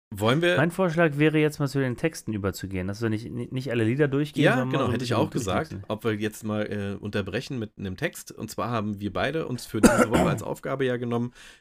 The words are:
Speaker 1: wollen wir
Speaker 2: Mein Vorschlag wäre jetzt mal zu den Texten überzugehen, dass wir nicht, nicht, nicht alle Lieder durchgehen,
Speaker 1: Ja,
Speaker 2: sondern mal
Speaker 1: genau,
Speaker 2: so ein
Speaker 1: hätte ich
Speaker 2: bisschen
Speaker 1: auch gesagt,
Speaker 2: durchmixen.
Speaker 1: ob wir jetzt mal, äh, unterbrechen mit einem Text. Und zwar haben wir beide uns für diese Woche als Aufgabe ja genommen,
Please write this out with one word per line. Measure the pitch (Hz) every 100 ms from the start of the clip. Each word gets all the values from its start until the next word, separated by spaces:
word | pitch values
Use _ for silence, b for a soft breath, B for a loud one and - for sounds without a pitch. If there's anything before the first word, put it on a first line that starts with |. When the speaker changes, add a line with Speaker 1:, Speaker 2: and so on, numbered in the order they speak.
| -
Speaker 1:
wollen | 101 107 143
wir | 175 180
Speaker 2:
Mein | 165
Vorschlag | 180 185 160 165 143
wäre | 151 156
jetzt | 151 147
mal | 143
zu | 139
den | 131 117
Texten | 160 - -
überzugehen, | 107 98 87 95 95 92
dass | 101
wir | 113
nicht, | 107 117
nicht, | 123 120
nicht | 131 131
alle | 120
Lieder | 110 131 143
durchgehen, | 139 151 -
Speaker 1:
Ja, | 156 240
Speaker 2:
sondern | 127
mal |
Speaker 1:
genau, | 131
Speaker 2:
so | 127
ein |
Speaker 1:
hätte | 107
ich | 120
Speaker 2:
bisschen | 110 147
Speaker 1:
auch |
gesagt, | - 98 95 156
Speaker 2:
durchmixen. | 98 98
Speaker 1:
ob | 107
wir | 117
jetzt | 104 107 -
mal, | 110 107 107
äh, | 104 101 101
unterbrechen | 101 104 98 101 - 131
mit | 107 -
einem | 95 92
Text. | 175 - -
Und | - 110
zwar | - 104
haben | 120 104 101
wir | 101
beide | 90 117 160 -
uns | 123 -
für | 113
diese | - - 247
Woche | - -
als | -
Aufgabe | - - - 135
ja | 127 123
genommen, | 120 117 120 B B B